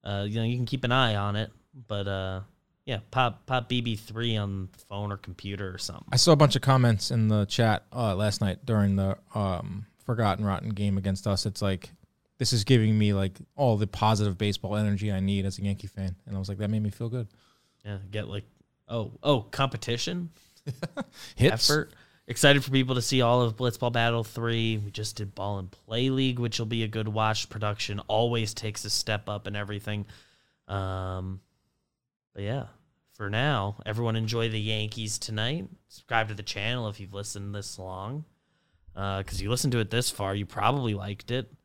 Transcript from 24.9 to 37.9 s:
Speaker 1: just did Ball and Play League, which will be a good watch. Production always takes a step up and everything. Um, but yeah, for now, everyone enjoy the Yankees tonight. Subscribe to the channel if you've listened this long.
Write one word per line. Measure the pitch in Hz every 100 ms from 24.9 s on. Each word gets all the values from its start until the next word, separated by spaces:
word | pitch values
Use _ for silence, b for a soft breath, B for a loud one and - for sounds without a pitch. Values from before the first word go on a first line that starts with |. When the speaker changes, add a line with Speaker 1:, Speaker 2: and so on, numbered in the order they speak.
Speaker 1:
just | - 107 -
did | 98 95
Ball | 98 98
and | 92
Play | - - 113 131
League, | 131 131 123
which | 120 -
will | 110
be | 117
a | 110
good | 110 110
watch. | 107 110 107 -
Production | 107 107 104 - 104 -
always | 107 120 117 107
takes | - 110 104 107
a |
step | - - 104 -
up | 104 -
and | 104
everything. | 101 104 107 104 98 b b b b b -
Um, | 101 95 95 92 92 95 95 _ _ _ _ _ _ _ _ _
but | 101
yeah, | 101 135 120 - _ _ _ _
for | 101
now, | 107 147 127 98 107 -
everyone | 107 117 110
enjoy | 110 117 113
the | 110
Yankees | 107 107 107 110 107 98
tonight. | - 107 113 160 190 - _
Subscribe | - _ 117 107
to |
the | 104
channel | 104 104 107 123 110
if | 101
you've | 98
listened | 101 101 104 101
this | 101 95 -
long. | 92